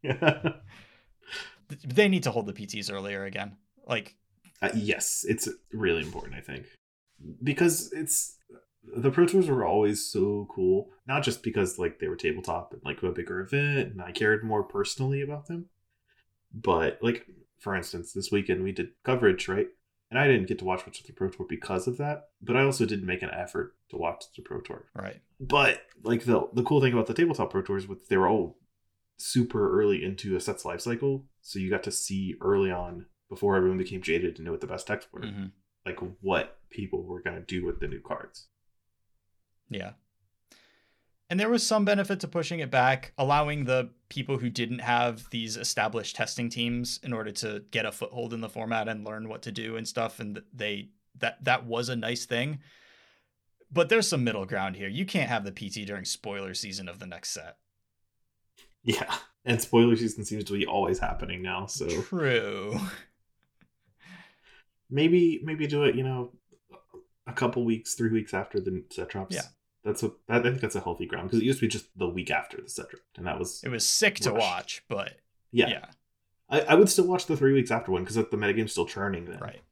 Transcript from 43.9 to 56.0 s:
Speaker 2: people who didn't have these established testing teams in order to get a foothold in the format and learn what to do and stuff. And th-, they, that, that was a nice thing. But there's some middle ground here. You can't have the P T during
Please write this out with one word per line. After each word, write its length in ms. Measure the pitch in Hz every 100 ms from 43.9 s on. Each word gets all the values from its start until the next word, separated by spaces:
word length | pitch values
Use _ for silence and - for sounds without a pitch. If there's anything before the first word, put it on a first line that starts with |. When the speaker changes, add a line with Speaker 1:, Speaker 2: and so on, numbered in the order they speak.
| _ _
Speaker 2:
people 300 | - 127 135
who 120 | 120
didn't 300 | 113 117 120
have 500 | 117 120 123 110 -
these 260 | 120 113 107
established 580 | 98 - 110 113 101 -
testing 340 | 113 - 120
teams 500 | 120 120 120 120 -
in 80 | -
order 200 | 117 107
to 320 | 101 110 104 104
get 140 | 117 110
a 60 |
foothold 420 | - 107 123 117
in 80 | 113
the 80 | 113
format 380 | 117 110 113 107
and 180 | 107 104
learn 220 | 107 110
what 140 | 107
to 80 | -
do 240 | 104 110 113
and 120 | 113
stuff. 320 | - 113 -
And 160 | 107 98
th-, 100 | -
they, 360 | 123 104 101 101 _ _ -
that, 240 | 113 -
that 220 | 135 127 120
was 240 | 113 123
a 60 | 123
nice 300 | 110 123 -
thing. 340 | 117 131 151 - - _ _ _ _ _ _ _ _ _
But 180 | 151 170
there's 180 | 226 208
some 160 | 151
middle 220 | 120 107 95
ground 300 | 101 95 92
here. 120 | 98
You 180 | 117 190
can't 240 | 185 127
have 140 | 117 101
the 60 |
P 180 | 90 101
T 160 | 101 101
during 200 | 101